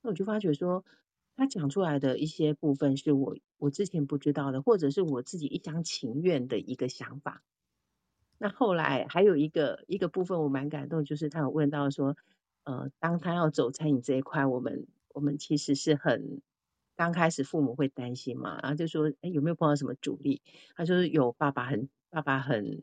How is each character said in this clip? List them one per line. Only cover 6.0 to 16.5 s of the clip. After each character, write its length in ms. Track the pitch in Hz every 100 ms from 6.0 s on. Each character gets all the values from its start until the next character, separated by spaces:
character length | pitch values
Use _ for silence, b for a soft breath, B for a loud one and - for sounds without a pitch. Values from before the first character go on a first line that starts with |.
| 123 127
愿 280 | 180 147 123
的 100 | 113
一 160 | -
个 140 | 127 131
想 320 | - 120 139
法。 200 | - - _ _ _ _ _ _ _ _ _ _
那 120 | 214
后 260 | - 226
来 320 | 175 147 135 -
还 140 | -
有 140 | 202 156
一 120 | 156
个， 360 | 165 139 87 -
一 100 | 190
个 120 | 175
部 160 | 185
分 180 | 180 175
我 60 | 151
蛮 200 | 135 147
感 200 | 151 139
动， 160 | 160
就 100 | 143
是 140 | 151 156
他 80 | 160
有 100 | 135
问 220 | 147 143
到 180 | 151 139
说， 280 | 139 139 147 b b _ _
呃， 260 | - 127 139 _
当 220 | 165 170
他 120 | 170
要 160 | 175 156
走 220 | 151 127
餐 200 | - 151
饮 120 | 135
这 140 | 123 131
一 60 |
块， 220 | 139 147
我 140 | 135 127
们， 280 | 127 - - _ _
我 100 | -
们 180 | 143 147
其 180 | - 151
实 200 | - 139
是 180 | -
很， 480 | 147 160 113 - - _